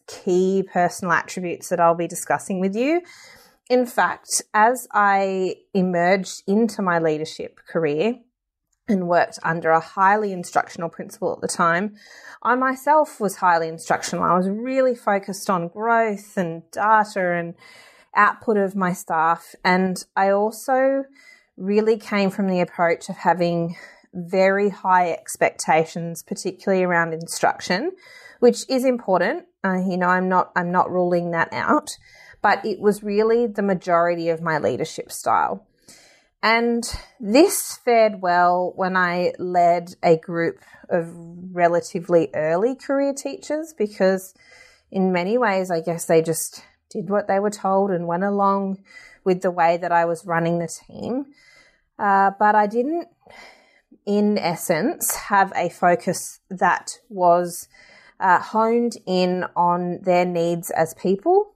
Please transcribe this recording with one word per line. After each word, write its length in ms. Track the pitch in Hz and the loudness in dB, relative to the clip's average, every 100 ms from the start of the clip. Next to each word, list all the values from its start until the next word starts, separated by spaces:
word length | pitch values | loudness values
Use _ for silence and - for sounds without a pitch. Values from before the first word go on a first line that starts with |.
| - | -18
key 580 | - - 180 185 190 190 | -8 0 2 2 2 0
personal 420 | 185 175 - 180 | 0 0 -2 -2
attributes 580 | 160 - - 180 - - | 0 -2 -8 -8 -8 -4
that 100 | 175 | 2
I'll 140 | 170 | 2
be 140 | 170 170 | 2 -2
discussing 520 | 175 - 147 - 190 | -6 -4 -4 -4 -4
with 160 | 190 208 | -2 -2
you. 260 | 262 339 349 - - - _ _ - | 0 -2 -4 -16 -20 -20 _ _ -2
In 180 | 254 247 | 0 0
fact, 560 | - 175 - - - - | 0 -2 -2 -6 -6 -2
as 340 | 208 220 254 - | 2 4 2 -2
I 640 | 208 202 196 196 190 185 - _ | 0 2 2 0 -2 -4 -6 _
emerged 680 | 196 180 175 175 196 185 - - | 0 0 2 2 2 0 -10 -2
into 340 | 202 226 220 | 0 0 -2
my 160 | 185 170 | -2 0
leadership 640 | 160 151 156 - - _ - | 0 -2 -4 -10 -14 _ -8
career 460 | 170 156 151 214 254 _ _ _ _ _ _ - | -4 -2 0 -2 -4 _ _ _ _ _ _ -2
and 180 | 196 175 | -2 2
worked 320 | 170 - - | 2 0 -2
under 260 | - 165 160 | -6 -2 2
a 80 | 160 | 2
highly 540 | - - 190 214 208 | 0 0 2 2 0
instructional 560 | 180 175 - - - 170 | -6 -4 -2 -2 -4 -10
principal 440 | - 185 - 180 | -10 -16 -8 -6
at 60 | - | -4
the 140 | 175 | -6
time, 400 | - 170 170 214 208 - - - - | 0 0 0 -2 -8 -20 -20 -20 -6
I 140 | 220 247 | -2 0
myself 640 | 262 262 285 302 294 - | 0 -2 2 2 2 -2
was 160 | 202 - | -6 0
highly 320 | 185 165 160 | 2 2 0
instructional. 560 | 165 - - - 175 | -6 -4 -2 -2 -2
I 120 | 170 180 | 2 2
was 120 | 190 | 0
really 480 | 214 254 262 262 240 | -4 -2 0 2 0
focused 520 | - 202 196 185 - | 0 -2 -2 -8 -2
on 200 | 185 170 | -2 -4
growth 680 | 208 226 233 226 202 - - | -6 0 2 0 -4 -8 -6
and 320 | 170 165 - | -6 -6 -12
data 600 | - 208 220 208 202 180 | -4 2 2 2 -2 -2
and 200 | 175 170 170 - - - _ _ - | -2 -6 -12 -20 -20 -20 _ _ 2
output 400 | 208 - - 208 | 2 2 -2 0
of 180 | 190 | 0
my 180 | 196 180 | -2 -4
staff. 640 | 185 - 165 160 170 - - | -4 -4 0 0 0 -6 -6
And 380 | 180 185 185 180 - - | 0 2 0 -4 -6 0
I 140 | 196 | 2
also 760 | 196 214 220 - 262 269 269 269 _ _ _ _ - | 2 0 -4 -2 0 2 0 -4 _ _ _ _ -10
really 400 | 190 208 220 226 | -2 0 2 0
came 340 | - 208 196 | -2 -2 0
from 180 | 202 196 | 0 -2
the 120 | 180 | 0
approach 480 | 175 - 170 170 - | -2 0 0 0 -6
of 100 | 185 | -4
having 580 | 175 170 175 170 170 175 - _ _ | 0 0 0 0 -4 -6 -18 _ _
very 580 | 190 170 190 190 196 202 | -14 -4 2 2 2 0
high 420 | 190 190 185 175 | -2 2 2 2
expectations, 1120 | 160 - - 160 - - 160 160 175 170 165 | -2 -8 -2 -2 0 0 2 2 -4 -10 -10
particularly 580 | - 196 190 - - 190 | -12 -10 -8 -6 -2 0
around 300 | 180 170 165 | 2 0 0
instruction, 760 | 160 165 - - - - 180 330 381 - - - - | -4 -8 -2 -2 0 -2 -4 -4 -8 -16 -20 -20 2
which 280 | 240 - - | 2 2 0
is 160 | 262 | -2
important. 600 | 262 240 - 180 185 339 - _ | 0 -2 0 0 0 -4 -10 _
Uh, 120 | 196 185 | -4 -2
you 200 | 190 180 | -2 0
know, 120 | 180 | 0
I'm 200 | 180 185 | 0 2
not, 220 | 185 - 180 | 0 0 -2
I'm 160 | 175 | 0
not 180 | 180 - | 0 0
ruling 400 | 180 180 175 170 | 0 0 0 -2
that 200 | 165 - | -2 -4
out, 460 | - - 302 - - _ - - - | -2 0 0 -2 -12 _ -20 -20 -4
but 220 | 214 - | 0 0
it 160 | - - | -2 -2
was 240 | 208 208 | 0 0
really 420 | 208 202 220 233 240 | -2 0 2 2 0
the 160 | 214 | -2
majority 680 | 202 185 - 170 170 170 165 | -2 -2 0 2 2 0 -2
of 120 | 165 | -4
my 160 | 165 156 | -2 -2
leadership 540 | 104 123 160 - - | -2 -2 -6 -10 -14
style. 560 | - - 101 67 196 - _ _ - _ _ _ _ | -8 -2 0 0 -4 -14 _ _ -20 _ _ _ _
And 400 | 208 226 240 233 233 - - - | 2 2 2 0 -4 -10 -12 -12
this 580 | 202 247 392 - - - | 2 4 4 2 -8 -6
fared 380 | - 233 220 196 | 2 4 4 2
well 500 | 180 175 175 180 180 | 0 4 4 2 0
when 220 | - 185 190 | -2 -2 0
I 380 | 180 175 180 - | 0 0 -2 -2
led 560 | 180 180 175 175 175 - | -2 2 4 2 -2 -2
a 140 | 175 165 | 2 2
group 440 | - 170 165 - _ - - | 0 -2 -2 -4 _ -20 -4
of 240 | 180 165 170 170 175 185 | -4 -4 -10 -18 -18 -10
relatively 800 | 175 170 175 165 175 170 170 160 | 0 2 2 -2 -6 2 2 2
early 400 | - 156 170 233 | -2 -2 0 0
career 380 | 262 - 277 277 | -2 -4 -2 -2
teachers, 600 | 277 277 277 - 302 320 - | -4 -8 -10 -8 -8 -6 -6
because 580 | 208 - 190 190 - _ _ - - _ _ | -6 0 0 0 -4 _ _ -20 -20 _ _
in 220 | 190 185 | -2 0
many 240 | 180 175 240 | 0 0 0
ways, 320 | 226 190 185 | 0 0 0
I 100 | 165 | -2
guess 260 | 170 165 - | -2 -4 2
they 160 | 165 | 2
just 420 | 165 160 - - - _ _ | 2 -2 -6 -12 -20 _ _
did 220 | 220 175 | -10 -4
what 180 | 202 202 | -2 0
they 100 | 196 | 0
were 120 | 208 | -2
told 400 | 208 190 190 202 | -2 0 0 0
and 160 | 175 170 | -2 -2
went 180 | 170 | -2
along 580 | 202 202 196 196 196 190 _ - - - | 0 0 0 0 -2 -6 _ -20 -20 -6
with 200 | 190 180 | -2 0
the 80 | 190 | 0
way 260 | 175 165 170 | 0 2 0
that 160 | 175 | 0
I 140 | 170 170 | 2 2
was 180 | 165 | -2
running 340 | 190 165 170 170 | -2 -2 0 -2
the 100 | 165 - - | -4 -10 -18
team. 380 | - - 254 285 _ _ _ _ _ _ - | -12 -6 -6 -8 _ _ _ _ _ _ -4
Uh, 300 | 208 196 196 196 | 2 4 2 2
but 160 | 208 | 2
I 120 | 214 208 | 4 2
didn't, 420 | 226 262 339 - _ _ - - - _ _ _ _ - | 0 -2 -4 -8 _ _ -20 -20 -20 _ _ _ _ -2
in 320 | 202 208 208 | 0 2 0
essence, 760 | 170 - - 160 233 - - | -2 -4 -2 0 -2 -2 -6
have 380 | - - 202 190 | -6 0 2 2
a 140 | - 175 | 0 -6
focus 720 | - 180 175 - 165 - - - | 0 2 2 0 -6 -8 -16 -14
that 500 | 180 180 - - - - | 0 2 2 -4 -18 -12
was, 580 | 202 175 175 175 170 - _ - - _ - | 2 4 4 2 -6 -16 _ -20 -20 _ -2
uh, 200 | 190 170 | 2 2
honed 580 | - 220 226 233 240 - - | 2 0 2 2 0 -4 -2
in 380 | 185 180 180 - | 0 0 0 -4
on 460 | - 175 175 180 175 | 0 0 0 -2 -4
their 220 | 185 175 | 2 2
needs 460 | 180 175 170 170 175 | 2 0 -2 -2 -4
as 240 | - 160 | -2 -2
people 600 | - 180 190 330 381 415 | -2 -2 0 2 2 2